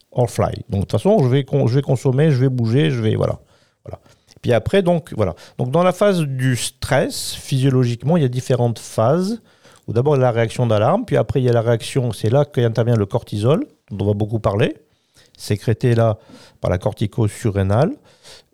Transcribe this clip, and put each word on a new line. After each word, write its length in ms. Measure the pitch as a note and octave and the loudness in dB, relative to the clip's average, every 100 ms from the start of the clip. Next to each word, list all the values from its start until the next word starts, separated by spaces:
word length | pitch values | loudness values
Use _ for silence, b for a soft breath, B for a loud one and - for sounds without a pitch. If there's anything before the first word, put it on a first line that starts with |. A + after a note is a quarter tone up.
| _ | _
or 180 | B2+ A#2+ | -2 -2
fly. 220 | - E2 F#2 - | 0 -2 -4 -6
Donc 140 | G2 | -4
de 40 | F2 | -2
toute 60 | |
façon, 300 | - F#3+ A3 | -2 2 2
je 60 | B2+ | 2
vais 160 | C#3 | 0
con-, 220 | C3 C#3+ B2 | 0 0 0
je 100 | C3+ | 0
vais 60 | |
consommer, 480 | C#3 C3 C3+ B2+ D#3+ | 0 -2 0 2 2
je 60 | B2+ | 2
vais 140 | C3+ | 2
bouger, 400 | B2+ A2+ C3 D#3 | 0 0 2 0
je 100 | B2 | 0
vais, 160 | A2 G#2 | 0 0
voilà. 240 | - - _ b b b | -2 -4 _ b b b
Voilà. 160 | - - b b b - | -18 -18 b b b -8
Puis 100 | A2 | 0
après, 300 | A2+ - G3 | 0 2 0
donc, 300 | F3 E3+ - - | 2 0 -2 -4
voilà. 180 | F#2 - B - | -4 -4 B -6
Donc, 120 | B2+ | -2
dans 120 | D#3+ | 0
la 100 | F3+ | 0
phase 280 | E3+ G#3 F3 | 2 2 2
du 360 | D3 C3 C3 A#2+ | -2 -2 -2 -2
stress, 800 | - - - C3+ B3+ - - | -4 -8 -2 0 0 -4 -10
physiologiquement, 840 | - - C3+ C3+ B2+ A#2+ A#2 C3+ F3 | -10 -4 0 2 2 0 -2 0 0
il 60 | |
y 40 | C3 | 0
a 20 | |
différentes 500 | B2+ - A#2+ A#2+ A2 | -2 -2 0 0 -2
phases. 600 | - - A2+ E3+ F#3+ A3+ b b b b - | -6 0 2 2 -2 -6 b b b b -4
Ou 40 | |
d'abord, 240 | G#2+ C#3 C#3 | 0 2 2
la 140 | B2+ | 2
réaction 360 | A2+ A2+ - A#2+ | 2 0 0 2
d'alarme, 380 | G#2 A#2 G#3 | 2 2 0
puis 120 | A#3 C3+ | 0 -2
après, 240 | - C#3 | 0 0
il 40 | |
y 40 | B2 | 2
a 40 | |
la 100 | A#2 | 2
réaction, 500 | A2+ A#2 - C#3+ A#2+ | 2 0 -2 -4 -4
c'est 160 | - G#2+ | -2 0
là 160 | C3+ | 2
qu'intervient 520 | D3 C3 A#2 A2 A#2 A2+ | 0 0 0 0 0 2
le 100 | G2+ | 0
cortisol, 600 | A#2+ - G#2 A#2 F#3+ D4+ _ - | -2 -4 -2 0 0 -2 _ -12
dont 140 | G2+ | -4
on 40 | G#2 | -2
va 60 | |
beaucoup 240 | G#2 G#2+ A2+ | 0 -2 -2
parler, 380 | G#2+ G2+ D3+ - _ b b b b - | -2 0 -2 -4 _ b b b b -12
sécrété 580 | - G2+ - A2 B2 | -4 -4 -2 0 2
là 240 | A2+ A2+ G2+ B B B B | 2 2 0 B B B B
par 100 | F2 | -2
la 80 | F2+ | -2
cortico-surrénale. 1160 | G#2 - G#2+ - G#2+ - A2+ G2 F#2+ G#2+ F3+ D4 B B B B B | -2 -4 -4 -2 -2 -2 -4 0 0 2 0 -2 B B B B B